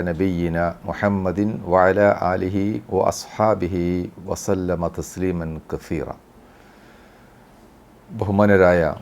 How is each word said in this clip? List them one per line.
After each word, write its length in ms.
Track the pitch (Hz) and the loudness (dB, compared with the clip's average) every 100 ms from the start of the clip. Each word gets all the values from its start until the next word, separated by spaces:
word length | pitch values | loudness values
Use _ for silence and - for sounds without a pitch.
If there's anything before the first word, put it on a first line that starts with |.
| 87 | 0
നബിയ്യിനാ 580 | 82 95 87 85 85 85 - 101 | 0 0 0 -2 0 -2 -4 -10
മുഹമ്മദിൻ 600 | - 104 98 92 87 107 120 92 | -2 0 0 -2 -2 -2 -4 2
വ 20 | 92 | 4
അലാ 260 | 92 98 101 - 90 | 4 6 4 2 0
ആലിഹി 360 | 95 92 98 101 113 - | -2 -2 -2 -2 -4 -4
വ 100 | 95 - | 0 0
അസ്ഹാബിഹി 720 | - - - 107 98 87 90 87 90 87 - 92 | -2 -6 0 0 2 -2 -2 -2 -2 -4 -10 -10
വ 100 | 92 | -6
സല്ലമ 440 | - 95 90 85 85 87 | -2 -2 -2 -2 -4 -6
തസ്ലീമൻ 540 | 78 85 92 87 80 78 - | -10 -4 -4 -2 -6 -10 -10
കസീറ. 360 | 78 - 80 67 - _ - - - - - - - - - - - - - - - _ - - | -10 -6 -6 -6 -12 _ -20 -20 -20 -20 -20 -20 -20 -20 -20 -20 -20 -20 -20 -20 -20 _ -20 -12
ബഹുമാനരായ 720 | 110 101 101 104 98 90 87 78 - | -6 0 4 6 6 6 6 2 -2